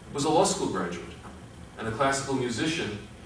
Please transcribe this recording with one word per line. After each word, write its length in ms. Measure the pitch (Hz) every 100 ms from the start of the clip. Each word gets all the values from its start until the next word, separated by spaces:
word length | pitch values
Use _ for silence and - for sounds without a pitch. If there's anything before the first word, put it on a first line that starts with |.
| -
was 120 | 143
a 40 | 151
law 160 | 160
school 220 | 196 - -
graduate 400 | 92 - - - - - - - - - -
and 80 | 113
a 40 |
classical 440 | 110 135 135 -
musician 640 | 131 120 110 160 165 104 104 - -